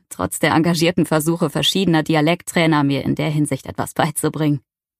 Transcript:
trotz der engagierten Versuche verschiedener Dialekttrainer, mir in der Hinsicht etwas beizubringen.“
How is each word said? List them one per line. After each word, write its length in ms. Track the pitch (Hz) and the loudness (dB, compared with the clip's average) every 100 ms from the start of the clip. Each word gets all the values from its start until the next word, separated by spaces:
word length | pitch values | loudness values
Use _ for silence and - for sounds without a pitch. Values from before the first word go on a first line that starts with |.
| - | -12
trotz 280 | - 90 - | -8 -8 -2
der 140 | 156 | 0
engagierten 540 | 135 170 170 165 180 156 | 2 2 0 0 0 0
Versuche 440 | 156 151 165 156 | 0 0 -2 -2
verschiedener 540 | 160 147 190 180 160 | 0 0 0 2 2
Dialekttrainer, 800 | 151 160 147 175 - 185 160 147 | 2 2 2 0 -2 0 2 4
mir 200 | 139 139 | 2 0
in 120 | - 139 | -2 -2
der 140 | 156 | -2
Hinsicht 360 | 151 147 135 - | 0 -2 -4 -6
etwas 280 | - - | -8 -6
beizubringen.“ 680 | - 156 - 156 147 151 147 - _ _ | -2 -2 -2 -4 -2 -2 -2 -6 _ _